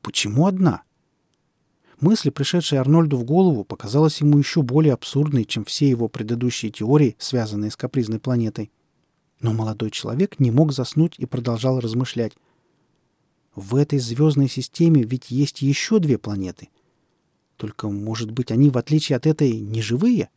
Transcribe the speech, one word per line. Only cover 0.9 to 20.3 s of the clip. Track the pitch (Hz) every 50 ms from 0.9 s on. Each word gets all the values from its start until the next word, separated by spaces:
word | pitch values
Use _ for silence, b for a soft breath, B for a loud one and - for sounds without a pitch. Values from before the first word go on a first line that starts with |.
| _ _ _ _ _ _ _ _ _ _ _ _ _ _ _ _ _ _ b b b b
Мысль, | 139 165 226 - - 143
пришедшая | - - 139 - - 175 160 - 147 135
Арнольду | 127 135 151 165 170 151 143 123
в | 117
голову, | 120 151 180 190 185 151 110 98
показалась | _ - - - 101 110 143 160 156 - -
ему | 147 147 147 143
ещё | 139 - - 165
более | 143 120 127 151 160 151 127
абсурдной, | - - - - 139 151 156 143 127 107
чем | - - 113 104
все | - - - 147 139
его | 127 113 117 110
предыдущие | _ - 110 107 117 117 120 123 117 - - 107
теории, | - - 107 110 139 151 147 120 - _
связанные | - - 131 123 113 104 107 104 104 107
с | -
капризной | _ - 123 - 135 117 107 110 107
планетой. | _ 131 127 120 117 110 - - 107 - _ _ _ _ _ _ _ _ _ _ _ _ _ _
Но | - 117
молодой | 110 113 110 110 107 104 113 107
человек | - - - 113 113 139 190 202 - -
не | 139 123
мог | 110 135 160 151
заснуть | 139 - 127 - - 151 160 170 - -
и | -
продолжал | - - 123 117 123 117 113 113 131 131 131
размышлять. | 120 113 110 120 131 127 - 120 117 107 - _ _ _ _ _ _ _ _ _ _ _ _ _ _ _ _ _ _ _ _ _ _ _ _
В | - 98 95 120
этой | 135 147 - 147 139
звёздной | 120 117 117 123 151 156 143 139 139 131
системе | - 135 123 - _ - 165 165 160 147
ведь | 117 107 127 127 - -
есть | 123 131 147 135 - -
ещё | 139 135 139 - - - 226 214
две | 170 151 123 104
планеты. | - 107 104 98 95 92 90 - - _ _ _ _ _ _ _ _ _ _ _ _ _ _ _ _ _ _
Только, | _ - 107 - - - 107
может | 101 101 101 110 113 113 117 107
быть, | 113 123 123 -
они, | 113 117 139 147
в | 127 117
отличие | 117 - 151 156 151 - 143
от | 123 -
этой, | 156 156 156 151 131 113 110
не | 107 104 110 113
живые? | 113 101 117 131 185 240 247 196 - -